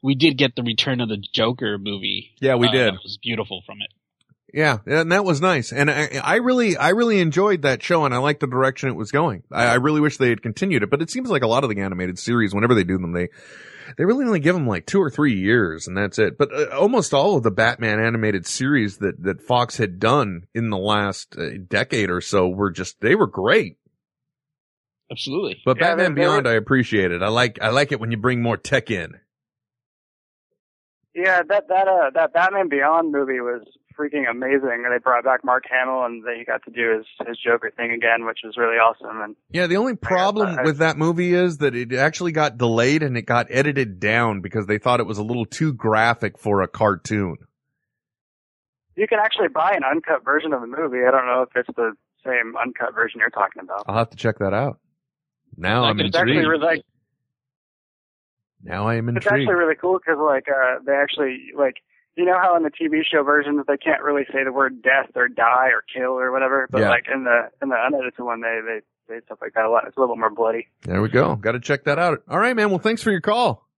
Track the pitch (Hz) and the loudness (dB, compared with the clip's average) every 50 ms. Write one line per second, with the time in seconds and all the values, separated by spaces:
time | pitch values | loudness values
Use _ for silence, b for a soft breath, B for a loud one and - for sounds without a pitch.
0 | - 135 139 131 147 165 151 131 143 131 - - 120 117 113 - - 139 131 120 | 0 0 0 4 4 2 4 4 0 0 0 -2 -4 -4 -2 -2 -2 -2 -2 -2
1 | 123 110 107 101 98 - - 139 113 113 127 123 127 107 104 101 98 104 101 98 | -2 -4 -4 -6 -8 -8 -2 0 0 0 0 -2 -4 -4 -4 -4 -6 -8 -8 -6
2 | 98 104 98 95 - - _ _ 135 135 131 120 120 117 110 131 123 110 95 92 | -6 -6 -8 -8 -10 -14 _ _ 0 2 2 4 2 2 4 4 2 2 0 -2
3 | - - 101 - - 120 117 107 104 - 101 90 90 - 104 104 104 - _ _ | -12 -16 -16 -12 -8 -6 -6 -6 -6 -8 -8 -14 -14 -18 -16 -14 -14 -16 _ _
4 | _ _ _ _ _ _ _ _ _ _ - 143 156 151 131 107 - - 131 156 | _ _ _ _ _ _ _ _ _ _ -2 0 2 2 2 0 -2 0 0 0
5 | 165 160 175 196 208 190 165 139 156 185 180 143 117 - 113 131 143 147 143 139 | 2 2 2 0 2 2 0 2 2 2 2 0 -2 -4 0 0 0 2 2 0
6 | 151 - - 135 127 147 175 226 247 247 254 247 240 214 165 127 135 156 185 220 | -2 -4 -4 -4 -2 0 0 2 2 2 2 2 2 0 0 2 2 2 2 2
7 | 240 233 220 196 175 160 139 165 196 214 202 175 139 139 131 113 - - 175 165 | 2 2 4 2 2 2 2 2 2 2 2 2 0 0 0 0 0 0 0 2
8 | 151 139 123 123 131 147 151 147 156 131 123 127 131 135 127 - - 135 117 78 | 2 2 0 0 0 0 0 -2 -2 -4 0 0 0 0 0 -2 -4 -4 -4 -4
9 | 110 - - 143 160 165 104 87 - _ - 85 120 120 117 127 123 147 151 151 | -8 -2 0 0 0 0 -2 -6 -12 _ -2 0 2 2 2 2 2 2 2 2
10 | 147 151 - - 135 120 120 - - 120 107 - - 196 180 127 104 95 - 143 | 2 0 2 2 2 2 2 0 -2 -8 -6 -4 -2 0 0 0 0 0 0 -2
11 | 165 160 - 247 262 254 196 139 127 110 113 127 143 123 107 101 98 95 92 90 | -2 -4 -6 -8 -4 -2 -2 0 2 2 2 2 2 0 -2 -4 -4 -6 -4 -4
12 | 90 90 90 90 - - 120 120 110 98 101 101 110 117 123 110 92 87 95 95 | -6 -6 -6 -8 -4 -2 0 2 2 0 0 0 2 4 4 4 4 2 0 -2
13 | 92 85 85 87 90 87 B B B B B B B B B B B B 131 B | -2 -4 -4 -4 -4 -6 B B B B B B B B B B B B -6 B
14 | 147 185 233 269 285 240 214 170 139 160 180 180 147 123 101 87 - - - 196 | 0 2 2 2 2 0 0 2 2 2 2 2 0 0 -2 -2 -4 0 0 2
15 | 185 143 - - 151 147 117 95 92 98 113 123 107 85 80 82 82 - 90 95 | 2 2 0 0 2 2 2 2 2 2 4 4 2 2 -2 -6 -10 -8 -4 -4
16 | 101 98 - - 110 92 - - 147 139 - 139 151 - - 135 175 208 254 240 | -4 -4 0 0 0 0 2 0 -2 -2 0 -4 -4 -2 0 2 2 4 4 2
17 | 160 - - 139 143 202 202 170 117 117 98 92 110 117 120 - 117 110 107 107 | 0 2 2 2 4 4 2 2 2 0 0 2 0 0 0 0 -2 -2 0 0
18 | 110 117 113 113 110 107 101 95 82 - - - 127 135 147 139 110 101 95 - | 0 0 0 0 0 0 0 -2 -4 -6 -6 -4 0 2 2 2 2 0 -4 -2
19 | 101 95 - - 85 95 92 - - - 123 123 120 120 - - 117 98 87 90 | -4 -4 -4 -2 -4 -4 -4 -4 -2 0 2 2 2 0 -2 -4 -4 -4 -2 0
20 | 107 110 127 147 127 104 92 85 90 _ _ 117 117 113 104 95 95 104 107 104 | 2 4 4 4 2 0 -4 -8 -12 _ _ -6 -4 -4 -4 -2 0 0 0 2
21 | 101 101 95 - - _ - - 85 71 58 101 92 87 - 101 131 - - 123 | 0 -2 -4 -6 -12 _ -10 -8 -8 -8 -8 -10 -10 -4 -2 -2 -2 0 -2 -2
22 | 104 92 90 90 - - - 101 92 92 92 98 101 98 82 85 92 - - _ | 0 0 -2 -4 -4 0 2 2 2 2 0 0 -2 -2 -2 -4 -10 -10 -10 _
23 | - 110 156 220 196 101 - 95 92 110 160 226 - - - _ _ _ _ _ | 0 2 2 2 2 0 -2 -4 0 0 0 0 -2 -8 -10 _ _ _ _ _
24 | _ _ _ _ _ _ _ _ _ _ _ _ _ _ _ _ _ _ _ _ | _ _ _ _ _ _ _ _ _ _ _ _ _ _ _ _ _ _ _ _
25 | _ _ 117 110 - - 139 175 208 135 95 - - 127 131 131 165 170 170 165 | _ _ -14 -12 -10 -6 -6 -4 -4 -6 -8 -4 0 -2 0 2 2 0 2 2
26 | 185 180 151 139 - - 151 139 135 120 117 110 110 117 139 131 120 - 113 104 | 0 0 2 2 2 2 2 2 2 2 2 2 2 4 4 4 4 2 2 0
27 | 95 90 87 87 92 104 110 120 127 120 101 - - 110 113 135 147 143 143 113 | 2 2 0 0 -2 0 2 2 2 2 0 -2 -2 2 2 2 2 2 0 -4
28 | 110 113 117 110 101 127 127 120 117 117 113 - _ - - 131 - - 110 92 | -2 -4 -4 0 0 0 0 2 0 0 -2 -2 _ 0 0 0 0 -2 -6 -6
29 | 82 - - - _ _ _ _ _ _ _ _ _ _ _ _ _ _ _ _ | -6 -8 -12 -20 _ _ _ _ _ _ _ _ _ _ _ _ _ _ _ _
30 | _ _ _ _ _ _ _ _ _ _ _ _ _ _ _ _ _ _ _ _ | _ _ _ _ _ _ _ _ _ _ _ _ _ _ _ _ _ _ _ _
31 | _ _ _ 165 180 190 185 180 170 156 202 208 151 - 180 190 196 190 190 180 | _ _ _ -2 0 2 2 2 2 2 0 0 0 2 2 2 4 4 4 4
32 | 160 135 131 165 165 147 - 170 175 190 202 196 190 170 147 139 139 147 160 165 | 2 2 2 2 0 2 2 2 2 2 2 0 0 0 0 2 2 4 4 2
33 | 165 160 143 143 139 131 131 127 120 120 120 120 107 _ _ _ _ _ - - | 2 0 0 -2 -2 -2 -2 -4 -4 -4 -6 -8 -10 _ _ _ _ _ -10 -8
34 | 151 147 147 147 135 120 117 120 131 131 139 139 135 131 120 117 120 123 123 120 | -8 -6 -4 -2 -2 -2 -4 -2 -2 0 0 0 2 0 -4 -2 -2 -2 -2 0
35 | _ 131 127 120 120 131 131 123 - 131 123 127 127 - 127 131 127 131 131 131 | _ 2 2 2 4 2 0 0 2 0 0 0 0 -2 -2 -2 0 0 -2 -2
36 | 127 120 117 117 110 120 120 117 120 123 120 120 - - 117 117 117 117 113 110 | -2 -4 -6 -8 -8 -8 -8 -8 -6 -6 -6 -6 -8 -10 -6 -2 0 0 0 0
37 | 110 - - _ 120 120 117 - - 120 117 117 - 110 - - 120 117 117 117 | -2 -10 -14 _ -10 -10 -10 -6 0 0 0 0 0 -6 -8 -6 -6 -6 -4 -2
38 | 117 117 113 113 113 113 113 - - 113 104 123 120 113 117 117 113 113 110 _ | 2 2 2 2 0 -4 -8 -8 -12 -14 -4 -2 0 0 2 4 4 2 2 _
39 | - 104 107 110 107 104 110 _ _ _ - 170 180 170 175 196 226 262 240 - | -12 -14 -10 -8 -10 -10 -10 _ _ _ -4 -2 0 0 0 0 0 -2 -4 -6
40 | - - 185 180 185 196 208 214 208 190 175 143 127 160 151 139 160 160 151 143 | -4 -2 0 0 2 0 0 0 -2 -2 -2 0 0 -2 0 2 0 0 0 0
41 | 156 165 170 165 180 180 175 175 180 180 165 143 147 139 120 120 123 117 127 127 | 0 0 0 0 0 2 2 2 2 0 0 0 -2 -2 -2 -2 -6 -4 0 0
42 | 135 156 156 - 180 175 156 156 151 147 110 117 123 117 117 113 117 131 147 160 | 0 0 0 -2 -6 -4 0 0 0 0 0 0 0 2 4 4 4 4 4 2
43 | 156 143 127 120 104 - 123 120 117 - - 127 139 147 143 135 131 107 95 90 | 0 0 -4 -4 -2 0 0 0 0 0 0 0 0 2 0 -2 -2 -4 -4 -4
44 | 98 104 110 117 120 117 104 98 85 98 - 110 101 92 107 104 - 123 123 120 | -2 0 2 2 2 0 0 -2 -6 -6 -6 -6 -2 -2 -2 -2 0 0 0 0
45 | 117 - 110 101 104 107 120 120 113 - - - 160 156 139 113 - 110 110 107 | 0 -2 -4 -6 -4 -4 -4 -4 -4 -6 -4 -2 -2 -2 -2 -2 0 2 2 4
46 | 113 117 120 - - 104 - _ - 107 104 98 92 - _ - 110 104 98 85 | 4 2 2 0 -2 -6 -6 _ -2 0 2 2 2 0 _ 0 2 2 2 0
47 | _ - 107 104 101 90 80 - - _ _ _ _ _ _ _ _ _ _ _ | _ -4 -2 -2 -2 -4 -6 -10 -16 _ _ _ _ _ _ _ _ _ _ _
48 | _ _ _ _ _ _ _ _ _ _ _ _ _ _ _ _ _ _ _ 170 | _ _ _ _ _ _ _ _ _ _ _ _ _ _ _ _ _ _ _ -4
49 | 208 214 226 214 208 220 - - 208 165 131 160 156 185 202 180 147 131 143 165 | 0 0 2 2 2 0 0 0 -2 0 0 0 0 0 0 0 0 0 -2 -2
50 | 160 - 160 135 - 127 139 151 156 160 147 127 120 117 123 147 160 147 127 127 | -2 -2 -2 -2 0 0 0 0 0 -2 -4 -4 -4 -8 -6 -6 -4 -4 -2 2
51 | 123 127 131 135 127 123 123 127 127 123 _ 123 123 - - - 117 113 107 _ | 2 4 4 4 2 2 0 0 0 0 _ -4 -4 -4 -4 -2 -2 -2 -4 _
52 | _ _ _ _ _ 135 127 123 117 113 120 120 120 123 120 - 123 117 120 110 | _ _ _ _ _ -4 -2 -2 -2 -4 -4 -6 -6 -6 -4 -6 -6 -6 -2 -2
53 | 113 113 - 120 110 113 - 110 101 95 - - 92 90 95 101 104 - 98 113 | -4 -4 -2 -2 -2 -2 0 0 -2 -2 -2 -10 -14 -10 -10 -10 -8 -4 -2 -2
54 | 117 - - - - 117 107 - 104 95 95 107 131 143 - _ _ _ _ _ | -2 -2 -4 -4 -4 -4 -2 0 -2 0 0 0 -2 -2 -6 _ _ _ _ _
55 | _ _ _ _ _ _ _ _ _ _ - - 85 92 107 123 123 113 107 104 | _ _ _ _ _ _ _ _ _ _ -18 -6 -2 0 2 2 2 2 2 0
56 | 101 98 - 165 180 123 139 156 - 156 165 156 147 165 165 156 - _ _ _ | -2 0 0 0 2 2 2 2 2 2 0 2 2 0 0 -2 -4 _ _ _
57 | _ _ _ _ _ _ _ _ _ _ _ _ _ _ _ _ _ _ _ _ | _ _ _ _ _ _ _ _ _ _ _ _ _ _ _ _ _ _ _ _
58 | _ _ _ _ _ _ _ _ _ _ _ _ - - 87 95 104 110 117 117 | _ _ _ _ _ _ _ _ _ _ _ _ -14 -10 -8 -4 -2 0 0 0
59 | 113 117 120 - - 208 202 - 139 - 190 175 170 160 156 - - 180 185 185 | 0 -2 -2 0 0 2 2 2 2 2 2 2 2 0 0 -2 0 0 0 0
60 | _ 160 165 143 156 156 139 135 131 - 139 135 131 127 127 131 131 135 139 139 | _ -2 -2 0 2 2 2 0 0 -2 0 2 2 0 0 -2 -2 -2 0 0
61 | 143 139 - - 147 131 127 127 131 135 - 143 143 131 123 - _ _ _ _ | 0 -2 -2 -4 -4 -4 -4 -8 -12 -14 -4 -2 -2 -2 -2 -4 _ _ _ _
62 | _ _ _ - 175 180 185 185 180 185 175 170 160 151 147 - 165 156 151 156 | _ _ _ -2 0 2 2 2 4 4 2 2 2 -2 -4 -4 -4 -2 0 0
63 | 156 - 170 156 143 139 147 147 143 147 147 147 139 - 143 139 - 160 151 139 | -2 0 0 0 2 4 2 2 2 0 -2 -4 0 -2 -4 -2 0 -2 -2 -2
64 | 143 147 143 143 135 - - 135 135 135 127 139 139 131 131 123 107 131 131 139 | 0 -2 -2 -2 -2 -2 -4 -4 -2 -2 0 0 0 0 -2 -2 0 2 2 2
65 | 131 - _ 127 123 123 123 123 117 117 123 127 131 131 120 110 - - - 127 | 0 -2 _ -2 -2 -2 2 2 2 4 4 4 4 2 2 0 -2 -6 -6 -4
66 | 127 127 131 127 127 127 127 131 135 131 135 139 131 127 131 127 - 120 120 120 | -2 -2 -2 -2 -2 -2 0 0 0 2 0 0 -2 0 0 0 2 2 2 0
67 | 120 - 127 135 131 123 120 120 113 113 _ _ 139 139 131 117 117 131 147 139 | 0 -2 -6 -4 0 2 2 2 2 -2 _ _ -6 -2 -2 0 0 0 -2 -2
68 | 127 123 - - 123 120 117 113 117 117 113 113 110 113 113 110 - _ _ _ | -4 -6 -8 -8 -8 -6 -6 -4 -4 -4 -4 -4 -6 -6 -8 -10 -10 _ _ _
69 | _ _ 113 117 - _ 110 _ - 113 _ 113 113 110 117 113 107 107 - - | _ _ -16 -16 -14 _ -18 _ -14 -6 _ -2 0 2 2 2 0 -2 -2 -2
70 | 135 123 117 113 113 110 107 107 117 113 113 117 117 _ _ _ _ - 87 98 | 0 0 0 0 -2 -2 0 0 0 0 0 -2 -6 _ _ _ _ -4 0 0
71 | 104 110 123 120 139 - 147 113 98 107 117 123 117 - 143 139 _ 151 143 151 | 0 2 2 2 2 2 0 -2 -2 -4 -4 -4 -2 -4 -4 -2 _ -2 0 0
72 | 175 180 151 - _ _ - 170 214 247 254 226 208 208 196 170 - 220 226 226 | 0 0 0 -2 _ _ -2 0 0 0 2 0 0 0 0 0 0 0 -2 0
73 | - 226 202 180 - 208 208 240 247 190 123 - _ _ _ | 0 0 0 0 0 0 2 2 2 2 0 -2 _ _ _